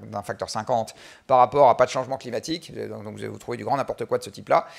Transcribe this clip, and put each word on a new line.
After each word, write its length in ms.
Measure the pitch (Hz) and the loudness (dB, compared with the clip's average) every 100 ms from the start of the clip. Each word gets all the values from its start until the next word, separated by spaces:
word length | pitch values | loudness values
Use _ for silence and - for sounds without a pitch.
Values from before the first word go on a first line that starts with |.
| 107 | -10
d'un 100 | 104 | -10
facteur 280 | 98 107 - | -8 -6 -6
cinquante 440 | 113 107 123 110 - - - - | -6 -2 -2 -2 -10 -20 -12 2
par 140 | 131 | 4
rapport 300 | 120 143 131 | 6 8 6
à 80 | 113 | 6
pas 80 | 123 | 4
de 40 | |
changement 260 | 135 123 135 | 2 -6 -8
climatique. » 580 | 127 113 131 165 - 113 107 | -8 -8 -6 -8 -10 -10 -10
Donc, 140 | 107 | -10
donc 140 | 107 104 | -12 -10
vous, 140 | 110 | -10
vous 80 | 104 | -10
trouvez 180 | - 117 | -10 -8
du 60 | |
grand 140 | 110 139 | -2 -2
n'importe 280 | 117 - 117 | -2 -6 -4
quoi 140 | 120 | -4
de 40 | |
ce 60 | - | -4
type-là. 380 | - 104 147 - | -10 0 0 0